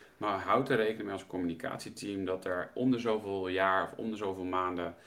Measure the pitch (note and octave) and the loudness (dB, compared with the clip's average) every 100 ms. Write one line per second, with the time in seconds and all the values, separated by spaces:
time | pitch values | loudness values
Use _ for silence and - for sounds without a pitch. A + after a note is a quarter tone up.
0 | - - G#2 G2 F#2 A2+ C3+ B2 G#2+ A2 | -20 -6 -2 -2 2 4 4 4 2 0
1 | G#2 G2 - F#2 F2 E2 - - G#2+ - | -4 -6 -6 -2 -2 -2 -6 -6 -10 -10
2 | G2+ G2 F#2 F#2 F#2+ F2+ E2+ - B2+ A#2+ | -6 -4 -2 -2 -2 -4 -4 0 2 4
3 | A2+ G#2+ G2+ G2 F#2 F#2 F#2+ F#2+ E2+ - | 2 0 0 -2 0 2 4 4 2 -4
4 | A2+ G#2 G2+ F#2+ F#2 F#2 F2+ F2 F2 - | -6 -2 -2 -2 -2 0 0 0 -4 -8